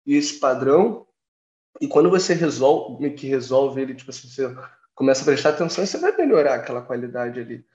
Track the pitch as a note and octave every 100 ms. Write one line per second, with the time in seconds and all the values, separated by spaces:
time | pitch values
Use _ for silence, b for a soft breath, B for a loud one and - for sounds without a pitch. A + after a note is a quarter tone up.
0 | - C#3+ D3 - C#3 B2 B2+ D3+ A3 G3+
1 | - _ _ _ _ _ _ - C#3+ C#3
2 | E3+ F#3 F3+ E3 D#3+ A#2+ C3 D#3 - B2+
3 | D3 C#3+ C3+ C3+ A#2+ C3 C#3 B2+ C3 B2+
4 | - C3 - - C3 B2+ B B B -
5 | C3+ C3 - C#3 D3+ D3+ E3+ - F#3+ -
6 | F4+ G#4+ D#4 G3+ C#3+ B2+ - B2 A#2+ B2
7 | B2 B2 A#2+ A#2+ A#2 A#2 _